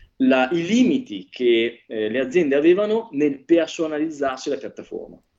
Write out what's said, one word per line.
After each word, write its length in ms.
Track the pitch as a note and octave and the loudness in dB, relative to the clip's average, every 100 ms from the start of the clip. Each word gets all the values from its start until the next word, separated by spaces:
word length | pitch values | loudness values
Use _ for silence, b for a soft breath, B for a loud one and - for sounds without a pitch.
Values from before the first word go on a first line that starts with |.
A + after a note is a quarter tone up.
| b - | b 0
la, 320 | C3 C3 B2+ | 2 4 2
i 140 | E3+ E3+ | 0 0
limiti 600 | A#3 A3 C3 - G2 - | 2 2 0 -4 -12 -12
che, 540 | - B2 A#2 A#2 - - | -2 2 2 2 -6 -12
eh, 240 | A2+ G#2+ | -6 -4
le 100 | B2 | -2
aziende 360 | B2+ F3 D3+ C#3 | -2 0 2 2
avevano 540 | D#3+ F3+ G#3+ A3 A3+ | 4 4 2 -2 -4
nel 320 | C#3 D3 C3+ | -2 -2 -2
personalizzarsi 1040 | - E3+ D#3+ - D#3 D3+ D#3+ C#3+ C3+ C3 D3+ | 0 2 2 -4 -6 -4 -6 -4 -6 -6 -6
la 80 | C3 | -6
piattaforma. 640 | G#2 - - F2 F2 E2+ _ | -8 -14 -14 -14 -14 -20 _